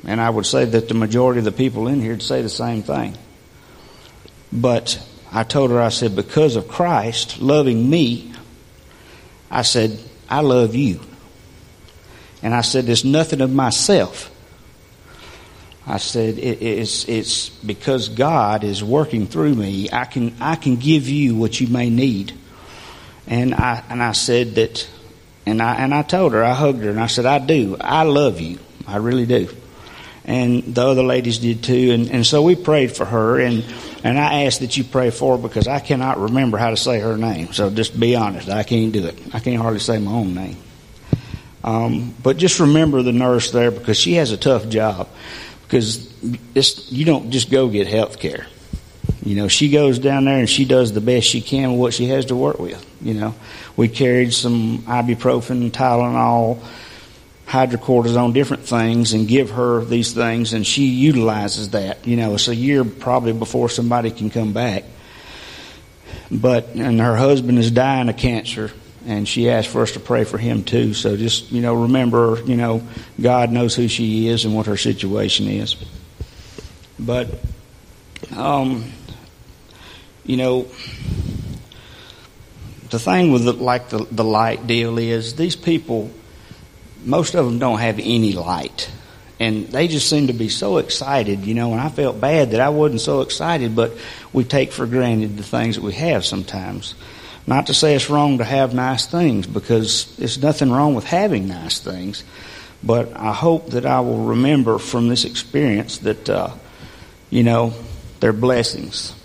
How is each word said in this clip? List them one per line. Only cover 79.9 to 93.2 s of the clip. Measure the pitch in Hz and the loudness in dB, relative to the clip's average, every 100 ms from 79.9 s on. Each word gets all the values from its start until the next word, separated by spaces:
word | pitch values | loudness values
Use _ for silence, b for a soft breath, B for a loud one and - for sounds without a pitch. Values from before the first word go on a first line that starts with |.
| B B - | B B -18
you | - 127 | -4 -2
know, | 127 127 127 B B B B B B B B B - B B B B B B - - - - - - | 0 0 -2 B B B B B B B B B -16 B B B B B B -20 -20 -20 -20 -20 -8
the | 117 | -4
thing | 147 185 175 | 0 4 6
with | 127 | 6
the, | 120 | 4
like, | 120 127 123 123 | 2 0 0 -2
the, | 107 - | -6 -4
the | 113 | -2
light | 110 107 113 113 123 | 2 4 2 0 -2
deal | 117 117 117 | 0 0 -2
is | 117 113 113 120 | -2 -2 -4 -4
these | 170 - | -2 -2
people, | - 165 - 113 107 - B B B B B - - - | -2 -2 -2 -6 -6 -14 B B B B B -20 -20 -14
most | - 147 165 | -2 0 2
of | 180 127 | 2 2
them | 117 | 2
don't | 131 110 | 0 2
have | 117 107 | 0 0
any | 101 120 110 | 0 2 2
light. | 92 85 87 65 - - B B B B - | 0 -4 -4 -6 -10 -12 B B B B -4
And | 113 107 - | -2 -2 -4
they | 127 170 | -2 0
just | 151 - | 0 0
seem | 151 135 | 2 0
to | |
be | 117 110 | 0 -4
so | - 202 175 | -2 0 0
excited, | - - 135 139 104 101 98 | 0 -6 -2 0 0 -4 -2
you | 113 | -2
know, | 120 | -2
and | 117 | -2
I | 147 | -4
felt | - 135 107 | -2 -2 0
bad | 131 160 131 | 2 2 2
that | 110 | 2
I | 135 | 2
wasn't | 151 151 117 | 4 2 2
so | - 143 | 0 0